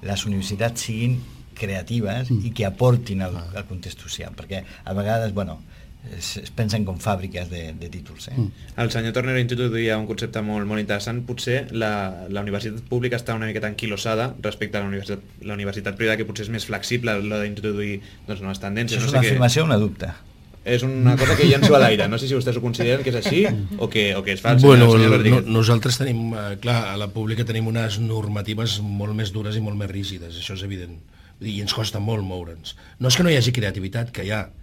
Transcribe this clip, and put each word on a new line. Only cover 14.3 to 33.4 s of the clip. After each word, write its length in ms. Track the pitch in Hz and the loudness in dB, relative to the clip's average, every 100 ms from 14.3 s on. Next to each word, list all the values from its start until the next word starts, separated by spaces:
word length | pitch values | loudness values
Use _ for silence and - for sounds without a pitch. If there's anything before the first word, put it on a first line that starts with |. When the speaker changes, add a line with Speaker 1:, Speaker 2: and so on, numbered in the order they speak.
| 127 | -4
Speaker 3:
respecte 340 | 107 101 104 104 | -8 -6 -6 -4
a 60 | |
la 80 | 98 | -4
universitat, 320 | 98 98 101 - - | -6 -6 -10 -10 -16
la 120 | 101 104 | -10 -6
universitat 380 | 98 98 98 95 | -6 -6 -6 -2
privada, 220 | 110 110 | 0 0
que 80 | 104 | -2
potser 180 | 101 107 | -6 -6
és 60 | |
més 140 | 113 - | -6 -6
flexible 420 | 101 - 120 120 | -8 -4 -4 -2
a 80 | 104 | -2
l'hora 240 | 104 107 | -2 -4
d'introduir, 560 | 104 101 107 104 101 98 - - - | -4 -4 -4 -4 -4 -6 -10 -20 -12
doncs, 160 | 104 | -8
noves 180 | 95 95 | -6 -6
tendències, 380 | 98 104 117 117 | -6 -4 -2 -2
Speaker 1:
Això 60 | 127 | 0
és 20 | |
Speaker 3:
no 60 | 135 | 2
sé 20 | |
Speaker 1:
una 60 | 117 | 4
Speaker 3:
què. 60 | |
Speaker 1:
afirmació 300 | 113 123 120 | 4 4 4
o 20 | 160 | 2
una 80 | 113 | 2
dubte? 300 | 107 - 87 - - - - - - | 2 -2 -10 -10 -16 -20 -20 -14 -2
Speaker 3:
És 160 | 120 | 0
una 300 | 127 131 123 123 | 0 4 4 6
cosa 200 | 131 - | 4 6
que 60 | 147 | 8
llenço 300 | 139 151 147 | 8 8 8
a 20 | |
l'aire. 300 | 123 107 98 | 8 6 2
No 80 | 113 | 0
sé 80 | 131 | 0
si 80 | |
vostès 220 | 131 120 120 | 0 0 0
ho 20 | |
consideren 420 | 120 113 120 135 135 | -2 -2 0 2 0
que 60 | |
és 60 | 120 | -2
així 240 | 101 165 202 107 95 101 | 0 2 4 2 -4 -4
o 80 | 101 | -2
que, 200 | 110 101 95 | 2 2 2
o 40 | 98 | -2
que 60 | |
és 60 | 95 | -2
fals, 200 | 113 123 139 | 4 10 12
Speaker 4:
Bueno, 220 | 123 120 | 12 12
Speaker 3:
senyor 220 | 113 113 | 10 8
Speaker 4:
no, 40 | 120 | 6
Speaker 3:
Rodríguez. 280 | 110 123 98 | 6 6 4
Speaker 4:
no, 60 | 113 | 2
nosaltres 340 | 110 117 127 123 | 6 4 2 0
tenim, 320 | 135 113 117 | 0 0 -2
eh, 220 | 113 104 98 | -4 -6 -6
clar, 300 | 117 120 107 | -2 -2 -2
a 60 | 98 | -6
la 80 | 104 | -6
pública 300 | 101 110 110 120 | -4 -4 -2 -2
tenim 220 | 110 113 | -2 -2
unes 300 | 113 113 101 | -2 -2 -2
normatives 800 | 113 110 104 104 101 107 113 101 | -2 -2 -2 -4 -4 -4 -2 -2
molt 320 | 104 101 104 | -4 -4 -4
més 160 | 107 104 | -2 -4
dures 240 | 98 104 | -4 -4
i 80 | 107 | -4
molt 160 | 107 104 | -4 -4
més 120 | 101 | -6
rígides, 420 | 95 98 92 85 | -6 -8 -10 -12
això 200 | 85 87 98 | -12 -10 -8
és 60 | 98 | -8
evident. 300 | 98 87 80 - - - - | -8 -10 -14 -18 -20 -20 -12
I 220 | 110 101 | -8 -6
ens 100 | 101 - | -4 -4
costa 240 | 107 110 | -4 -4
molt 240 | 104 110 98 | -4 -4 -4
moure'ns. 480 | 90 85 82 80 - - - | -8 -10 -14 -16 -18 -20 -4
No 80 | 127 | 0
és 20 | 127 | 4
que 60 | |
no 80 | 180 | 4
hi 60 | |
hagi 160 | 147 | 4